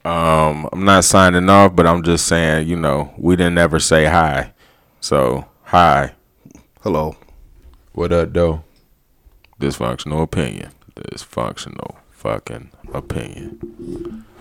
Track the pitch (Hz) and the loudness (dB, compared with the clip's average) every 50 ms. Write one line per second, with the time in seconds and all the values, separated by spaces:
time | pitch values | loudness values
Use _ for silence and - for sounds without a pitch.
0 | - 85 85 82 82 80 80 80 78 78 76 78 76 - - 90 95 101 98 92 | -8 -6 -4 0 2 2 4 4 2 2 0 -4 -8 -10 -6 -2 2 4 4 4
1 | 90 - - 98 92 90 90 90 90 95 98 101 101 95 90 87 85 85 85 87 | 4 4 4 6 6 6 4 4 4 6 6 8 6 6 6 4 4 4 4 2
2 | 80 85 87 82 - - 85 85 82 78 78 80 78 82 87 85 82 73 69 71 | 2 0 0 0 0 -2 0 0 0 0 0 -2 -2 -2 -4 -2 -2 -2 -2 -2
3 | 73 - - - - 87 90 85 90 87 87 85 85 80 78 78 - - 80 80 | -4 -8 -10 -4 0 0 2 2 2 0 2 2 2 2 2 0 0 2 2 2
4 | 78 78 85 85 80 78 69 67 69 - _ _ _ _ _ _ _ _ _ - | 4 4 2 2 2 2 0 -4 -6 -8 _ _ _ _ _ _ _ _ _ -14
5 | - - - 71 65 60 65 67 - _ _ _ _ - - 90 85 80 73 69 | -6 -2 0 0 0 0 -2 -4 -8 _ _ _ _ 2 4 6 6 6 4 2
6 | 69 - - _ _ _ _ _ _ - _ - _ _ _ _ - 107 85 76 | 0 -4 -8 _ _ _ _ _ _ -20 _ -20 _ _ _ _ -6 -4 -4 -4
7 | 78 76 - _ _ _ - - - - _ _ _ - _ _ _ _ - - | -4 -6 -10 _ _ _ -20 -20 -20 -20 _ _ _ -20 _ _ _ _ -10 -8
8 | 85 87 87 85 82 78 85 87 87 82 78 78 - _ _ _ _ _ _ _ | -4 -2 0 0 -2 -2 -2 0 0 0 -2 -4 -10 _ _ _ _ _ _ _
9 | _ _ _ _ _ _ _ _ _ _ _ - 71 69 65 - 62 60 62 - | _ _ _ _ _ _ _ _ _ _ _ -6 -6 -6 -4 -4 -6 -6 -6 -8
10 | - 73 76 78 80 - - 90 73 58 50 50 50 - _ _ _ - - - | -8 -6 -4 -4 -4 -4 -4 -6 -6 -6 -8 -12 -16 -18 _ _ _ -20 -20 -18
11 | - - - - - _ - - 60 50 - - - - 50 - - - - _ | -18 -16 -16 -16 -18 _ -8 -8 -8 -8 -8 -12 -16 -16 -16 -16 -16 -16 -16 _
12 | _ _ _ _ - - 110 - - - - - - - _ _ - - - - | _ _ _ _ -8 -6 -6 -6 -8 -12 -16 -16 -18 -20 _ _ -20 -12 -12 -12
13 | - - - - - - - - 339 - - - - - - - - - - 339 | -12 -10 -10 -10 -10 -12 -14 -16 -16 -16 -16 -16 -18 -18 -16 -16 -16 -14 -12 -12
14 | 349 349 220 - - _ _ - | -12 -14 -14 -16 -20 _ _ -20